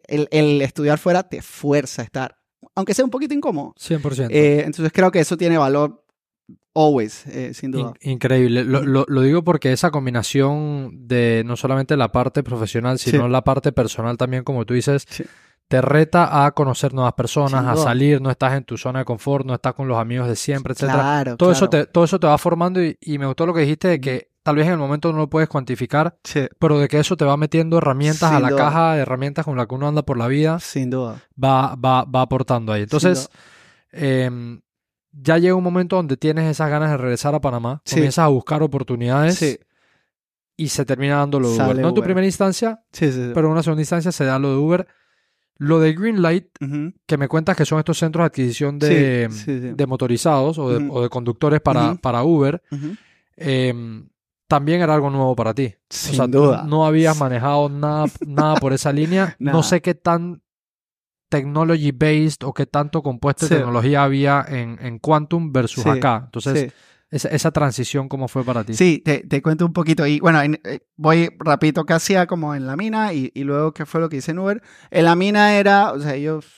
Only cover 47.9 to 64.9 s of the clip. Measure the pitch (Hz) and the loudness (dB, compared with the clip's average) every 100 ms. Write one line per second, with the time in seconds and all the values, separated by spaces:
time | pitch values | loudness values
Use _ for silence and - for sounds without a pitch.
47.9 | 156 160 165 165 - 123 113 147 143 151 | -2 -2 0 0 0 -2 -2 -4 0 2
48.9 | 147 135 123 113 110 107 135 123 113 135 | 4 4 2 -2 -6 -6 -6 -6 -4 -2
49.9 | 131 127 117 170 143 139 160 131 120 143 | -2 -2 0 2 2 0 -2 -2 -2 -2
50.9 | 131 120 127 120 117 151 147 143 127 120 | -2 -4 -4 -6 -2 0 2 2 2 0
51.9 | 180 131 117 147 160 139 175 - 143 151 | -2 -2 0 2 2 2 -2 -8 -10 -10
52.9 | 214 _ _ _ - 151 131 127 120 117 | -12 _ _ _ -10 -4 -2 -2 -4 -8
53.9 | 110 - _ _ _ - 151 143 175 165 | -14 -18 _ _ _ -2 0 2 0 2
54.9 | 151 139 139 131 123 110 110 127 - - | 2 2 0 0 0 -2 -2 -4 -6 -14
55.9 | - - 131 123 139 143 123 151 156 156 | -10 -4 0 2 4 4 4 0 0 2
56.9 | 156 160 156 135 123 135 143 147 143 151 | 4 4 2 0 -2 0 0 0 -2 -4
57.9 | 151 151 - 156 143 151 151 139 135 147 | -2 -4 -4 -6 0 2 2 0 0 0
58.9 | 143 156 190 185 - 139 156 156 180 180 | 0 0 0 -2 -4 -2 0 2 0 0
59.9 | 170 175 170 175 170 _ _ _ _ _ | -2 0 -2 -2 -12 _ _ _ _ _
60.9 | _ _ _ - 147 139 151 165 165 147 | _ _ _ -4 -4 -2 0 0 2 0
61.9 | 123 151 151 156 143 131 - 139 143 147 | 0 2 2 2 -2 -6 -4 -2 -2 -2
62.9 | 165 143 123 143 - 160 156 123 120 120 | -4 -4 -2 -2 0 0 0 0 0 2
63.9 | 143 139 139 139 143 131 135 117 117 127 | 2 2 2 2 2 0 -6 -8 -10 -10